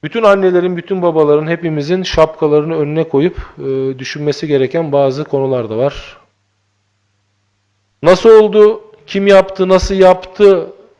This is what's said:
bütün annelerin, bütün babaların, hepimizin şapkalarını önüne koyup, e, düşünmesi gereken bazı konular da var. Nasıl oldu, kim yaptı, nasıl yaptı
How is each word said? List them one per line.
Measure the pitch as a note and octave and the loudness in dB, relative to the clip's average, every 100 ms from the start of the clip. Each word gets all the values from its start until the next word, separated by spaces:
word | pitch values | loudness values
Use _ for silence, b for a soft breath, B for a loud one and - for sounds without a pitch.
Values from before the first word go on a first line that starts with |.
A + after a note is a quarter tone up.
bütün | D#3 A#3 | -8 0
annelerin, | A3 G3 F#3+ F3+ F3+ F3 | 2 2 2 0 -2 -6
bütün | E3+ F#3+ | -6 -4
babaların, | F3 D#3+ D3 D3 D#3 | -2 0 2 0 0
hepimizin | E3+ E3+ D#3 C#3+ F#3 | -6 -4 -6 -4 -4
şapkalarını | F3+ - D#3 - D#3 D3 D3+ E3 | -4 0 0 0 0 0 -2 -4
önüne | D3 D#3 D#3+ | -4 -4 -2
koyup, | C#3 E3 E3+ - - | -2 -2 -4 -18 -12
e, | C#3 C3+ C3+ B2+ | -8 -6 -6 -8
düşünmesi | C3 D3+ D3 C#3 D#3 | -12 -8 -6 -6 -4
gereken | C#3+ C3 E3+ D#3+ | -2 -2 -4 -2
bazı | C#3+ C#3 C3+ | 0 -2 -4
konular | D3+ C#3 C3+ B2+ A2 | -6 -4 -4 -4 -6
da | A2 | -4
var. | C3+ - - - _ _ _ _ _ _ _ _ _ _ _ _ _ _ _ _ _ _ | -4 -6 -18 -20 _ _ _ _ _ _ _ _ _ _ _ _ _ _ _ _ _ _
Nasıl | D3+ F#3 A3 | 0 4 6
oldu, | A3 G#3+ G#3 G#3+ A3 - _ _ | 6 6 4 2 2 -12 _ _
kim | G3 G3 | -4 4
yaptı, | G3 F#3+ - F#3 | 4 2 -4 0
nasıl | F#3 - | 0 0
yaptı | G3 F#3 F3+ - - G#3 F#3 D#3+ - _ | 2 4 2 -4 2 2 2 -2 -14 _